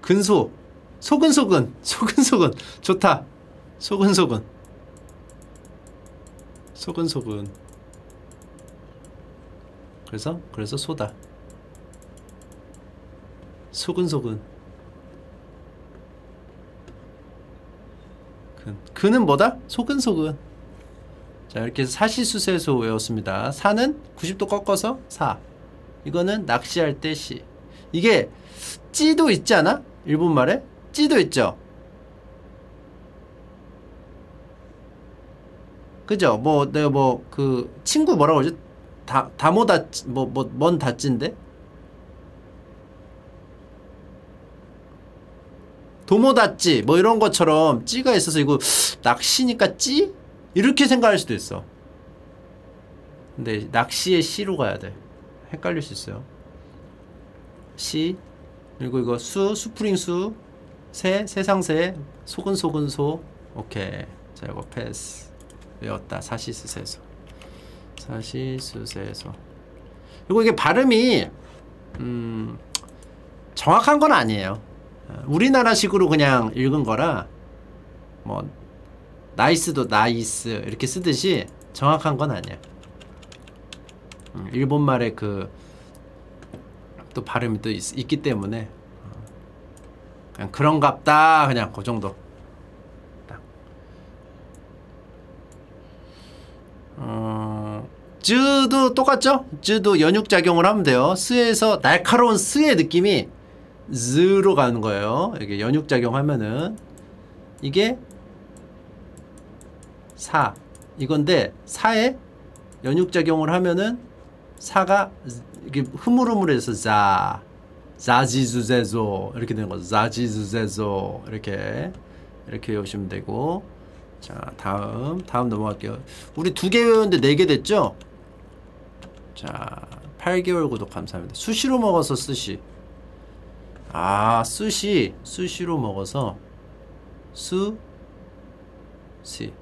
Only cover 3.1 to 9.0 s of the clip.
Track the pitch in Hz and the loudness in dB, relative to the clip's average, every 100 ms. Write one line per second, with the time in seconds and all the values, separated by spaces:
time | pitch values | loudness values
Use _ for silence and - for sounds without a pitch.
3.1 | 139 - - - - - - - 196 196 | 4 -2 -20 -20 -20 -20 -16 -6 2 4
4.1 | 190 165 113 - - - - - - - | 4 2 0 -6 -20 -20 -20 -20 -20 -20
5.1 | - - - - - - - - - - | -20 -20 -20 -20 -20 -20 -20 -20 -20 -20
6.1 | - - - - - - - - 170 165 | -20 -20 -20 -20 -20 -20 -14 -10 -4 -4
7.1 | 147 113 104 101 - - - - - - | -4 -6 -8 -10 -14 -20 -20 -20 -20 -20
8.1 | - - - - - - - - - | -20 -20 -20 -20 -20 -20 -20 -20 -20